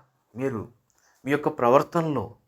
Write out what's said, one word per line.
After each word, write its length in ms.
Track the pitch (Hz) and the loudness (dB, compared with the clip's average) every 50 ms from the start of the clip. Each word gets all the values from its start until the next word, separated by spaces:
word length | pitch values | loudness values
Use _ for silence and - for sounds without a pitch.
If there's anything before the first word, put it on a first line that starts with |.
| _ _ _ _ _ _ - | _ _ _ _ _ _ -12
మీరు 320 | 110 131 135 120 104 90 - _ _ _ _ _ _ _ _ _ _ - | -6 -6 -6 -6 -6 -10 -12 _ _ _ _ _ _ _ _ _ _ -4
మీ 60 | 131 | -4
యొక్క 160 | 143 147 147 | -2 -2 -2
ప్రవర్తనలో 880 | 151 151 - 127 120 127 147 151 - - 170 165 160 147 123 98 - - _ _ | -4 -2 2 2 4 4 4 4 2 -2 -2 -2 -2 -2 -4 -6 -8 -12 _ _